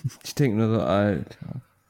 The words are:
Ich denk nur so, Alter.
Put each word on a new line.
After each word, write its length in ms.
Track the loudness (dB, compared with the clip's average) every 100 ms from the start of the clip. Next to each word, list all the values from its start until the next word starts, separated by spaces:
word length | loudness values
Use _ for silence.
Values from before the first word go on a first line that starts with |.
| -4 -10
Ich 100 | -10 0
denk 200 | 2 2
nur 140 | 2
so, 80 | 2
Alter. 800 | 2 2 2 0 -4 -12 -14 -14 -14 _ _